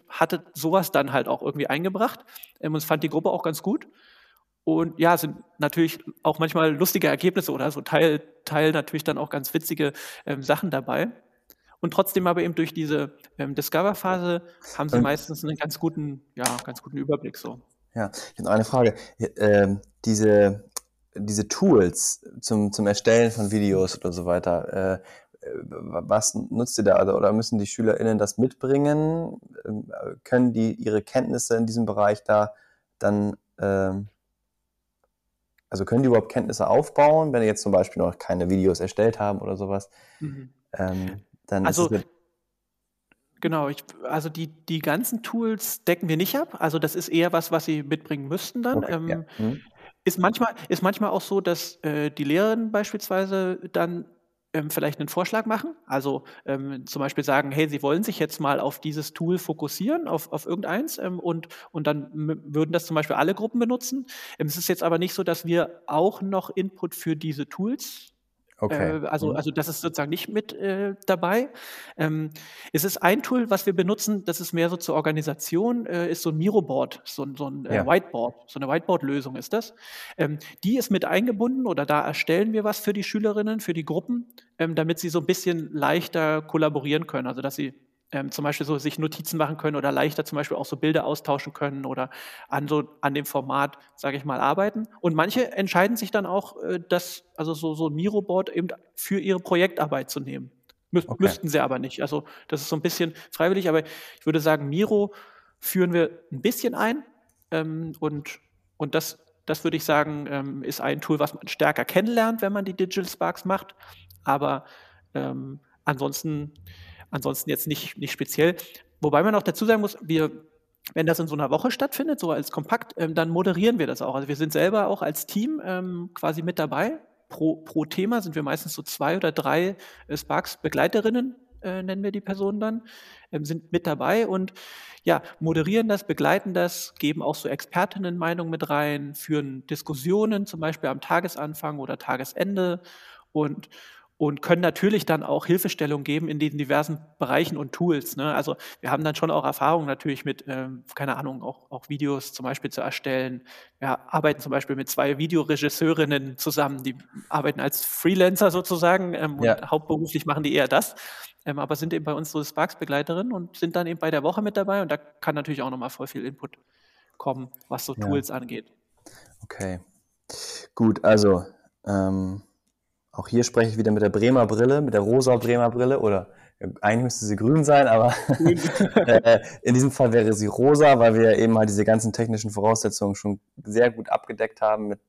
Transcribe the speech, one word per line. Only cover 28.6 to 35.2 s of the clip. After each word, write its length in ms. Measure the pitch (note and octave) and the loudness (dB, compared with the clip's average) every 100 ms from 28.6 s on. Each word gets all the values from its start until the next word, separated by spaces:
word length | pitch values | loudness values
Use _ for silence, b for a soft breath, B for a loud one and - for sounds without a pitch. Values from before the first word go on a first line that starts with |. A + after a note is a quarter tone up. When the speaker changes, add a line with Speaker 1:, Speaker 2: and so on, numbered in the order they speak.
| C3 C#3 D3 D3+ D#3 E3 E3+ - - - - | 0 2 4 2 0 -2 -6 -10 -18 -14 -10
Speaker 2:
Ähm, 260 | G#2+ - - G#2+ - | -8 -8 -10 -10 -12
können 300 | - B2 B2 | 0 4 4
die 200 | A2+ A2 | 2 0
ihre 300 | - A2 G#2+ | 0 0 0
Kenntnisse 520 | - C3 - A#2+ - A2+ | 0 -2 -2 -2 0 0
in 120 | A2+ | 0
diesem 180 | A2+ G#2+ | 0 0
Bereich 380 | G#2 G#2 G#2 | 2 2 2
da 300 | - G#2 G#2 B B B B - | 4 4 4 B B B B -2
dann, 380 | G2+ G#2 G#2 - _ - | 0 2 0 -4 _ -4
ähm, 500 | G2+ G2 F#2+ G2 G2+ _ _ _ _ _ _ _ _ _ _ _ | 0 2 0 -2 -8 _ _ _ _ _ _ _ _ _ _ _